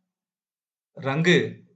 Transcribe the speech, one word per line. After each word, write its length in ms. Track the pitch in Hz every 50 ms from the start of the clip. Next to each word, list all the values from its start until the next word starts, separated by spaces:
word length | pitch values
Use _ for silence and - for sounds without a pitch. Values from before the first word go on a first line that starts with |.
| _ _ _ _ _ _ _ _ _ _ _ _ _ _ _ _ _ _ _ -
ரங்கு 540 | - 135 139 156 165 180 170 135 113 110 - - - _ _